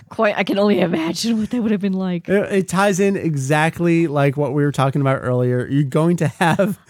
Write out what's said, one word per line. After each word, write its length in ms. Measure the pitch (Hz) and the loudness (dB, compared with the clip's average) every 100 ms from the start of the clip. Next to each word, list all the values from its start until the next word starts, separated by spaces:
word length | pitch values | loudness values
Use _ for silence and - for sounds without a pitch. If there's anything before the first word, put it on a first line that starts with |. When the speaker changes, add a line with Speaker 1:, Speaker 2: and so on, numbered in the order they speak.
| - | -12
Speaker 1:
quite, 300 | - 220 - | -2 -2 0
I 60 | |
can 140 | 196 196 | -2 2
only 220 | 208 349 | 2 2
imagine 580 | 170 - 320 175 226 220 | 0 0 -2 -4 -2 -2
what 100 | 208 | -2
that 100 | 247 | -2
would 120 | 214 | -2
have 100 | 208 | -2
been 100 | 196 | -2
like. 340 | 185 190 175 175 | -2 -2 -4 -2
Speaker 2:
It, 220 | 196 - | -2 0
it 160 | 196 190 | -2 0
ties 320 | 175 202 185 | 0 0 2
in 160 | 202 196 | 0 0
exactly 920 | 165 143 131 151 160 - 170 165 165 | -2 -2 0 0 0 0 0 2 2
like 320 | 143 143 135 | 2 0 0
what 160 | 143 | -2
we 80 | 147 | 0
were 80 | 143 | 0
talking 300 | 139 135 147 | 0 0 2
about 160 | 135 135 | 0 0
earlier. 460 | 123 123 123 123 - | 0 0 0 0 0
You're 160 | 139 | 0
going 340 | 139 151 165 175 | 0 2 2 2
to 100 | 147 | -2
have 500 | - 170 - 202 180 | 0 2 2 0 -4